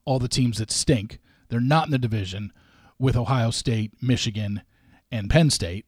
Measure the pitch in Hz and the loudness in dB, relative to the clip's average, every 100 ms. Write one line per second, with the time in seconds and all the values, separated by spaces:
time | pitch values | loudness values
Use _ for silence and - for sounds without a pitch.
0 | - 131 123 - 127 110 110 - - 127 | -2 -2 0 0 0 0 -4 -2 2 2
1 | 104 - _ _ - 117 123 160 160 139 | 0 -12 _ _ -6 -2 2 2 2 0
2 | 123 107 92 95 101 - _ _ _ - | 0 -2 -4 -8 -10 -14 _ _ _ -2
3 | 131 127 120 131 113 - - 113 107 - | 0 2 2 2 0 -2 -2 -2 -2 -4
4 | 123 120 123 104 104 101 - _ _ _ | 0 0 0 -4 -4 -6 -10 _ _ _
5 | _ 117 101 156 160 - 87 95 | _ -6 2 4 4 2 -2 -6